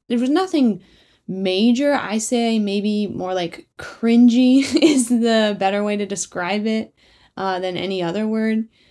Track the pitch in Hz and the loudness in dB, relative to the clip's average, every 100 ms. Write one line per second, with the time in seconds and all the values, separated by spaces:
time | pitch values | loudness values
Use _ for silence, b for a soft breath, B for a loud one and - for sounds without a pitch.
0 | - 233 254 320 370 320 240 180 b b | -4 -2 0 0 0 2 2 0 b b
1 | b b - 190 190 185 233 240 285 277 | b b -10 -4 -2 2 2 2 2 0
2 | 185 214 - 240 233 220 202 202 208 208 | -2 -6 -2 -2 0 0 -2 -2 -2 -2
3 | 202 - 185 185 170 - - - - - | -4 -6 -4 -4 -6 -10 -20 -18 -18 -4
4 | 233 233 240 240 254 269 269 311 339 269 | 2 6 6 6 4 4 2 2 4 4
5 | 233 240 233 226 214 202 196 202 208 208 | 0 0 2 2 0 0 -2 0 -2 -2
6 | 196 196 - 180 175 208 220 220 - _ | -4 -8 -8 -6 -4 -2 -2 -4 -6 _
7 | b b b - 190 185 185 175 180 190 | b b b -6 -4 -2 -4 -4 -4 -4
8 | 165 202 214 220 220 220 220 b b | -4 -4 -2 -2 -2 -2 -4 b b